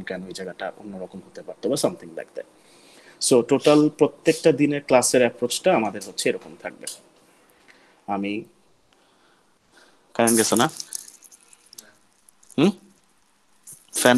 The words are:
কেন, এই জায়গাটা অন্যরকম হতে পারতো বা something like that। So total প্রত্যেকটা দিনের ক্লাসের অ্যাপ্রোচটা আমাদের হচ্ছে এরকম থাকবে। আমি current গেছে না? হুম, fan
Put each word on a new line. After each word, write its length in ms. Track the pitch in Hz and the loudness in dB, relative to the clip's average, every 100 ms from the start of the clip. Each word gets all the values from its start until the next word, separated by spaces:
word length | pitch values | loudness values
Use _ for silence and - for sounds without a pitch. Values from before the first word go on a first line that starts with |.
| 95 | -6
কেন, 120 | 92 92 | -12 -12
এই 40 | 87 | -12
জায়গাটা 260 | 92 87 95 - | -14 -10 -12 -12
অন্যরকম 380 | 104 95 90 98 - | -16 -14 -14 -16 -18
হতে 140 | - 87 | -20 -18
পারতো 160 | - 98 | -8 -4
বা 60 | 139 123 | -2 -2
something 280 | 90 85 80 | -4 -14 -16
like 140 | - - | -14 -14
that। 120 | - _ _ _ - - - - - | -16 _ _ _ -20 -20 -20 -8 2
So 80 | 123 113 | 2 4
total 280 | 135 - 151 151 - | 2 4 4 4 2
প্রত্যেকটা 500 | 143 - - 160 165 139 | 0 0 -2 2 2 2
দিনের 200 | 143 143 - | 0 -2 2
ক্লাসের 320 | 131 120 131 120 | 2 4 2 2
অ্যাপ্রোচটা 440 | - 120 - 185 165 | 0 -6 -2 0 0
আমাদের 220 | 110 101 101 | 0 -6 -14
হচ্ছে 180 | 92 - | -6 -4
এরকম 220 | 95 80 78 | -4 -8 -14
থাকবে। 240 | 90 - - - _ _ _ _ _ _ _ - _ _ - 101 | -14 -14 -16 -16 _ _ _ _ _ _ _ -20 _ _ -8 -6
আমি 180 | 101 104 117 _ _ _ _ _ _ _ _ _ _ _ _ _ _ _ _ - | -4 -6 -10 _ _ _ _ _ _ _ _ _ _ _ _ _ _ _ _ -2
current 200 | 117 113 | 2 2
গেছে 160 | 107 107 | 2 2
না? 60 | 135 - - - - - - - _ _ _ - - _ _ _ _ _ _ - | 0 -2 -14 -16 -16 -20 -20 -20 _ _ _ -20 -20 _ _ _ _ _ _ 0
হুম, 140 | 165 196 - _ _ _ _ _ _ _ - - _ - | 0 0 -12 _ _ _ _ _ _ _ -20 -20 _ 0
fan 160 | 127 | 4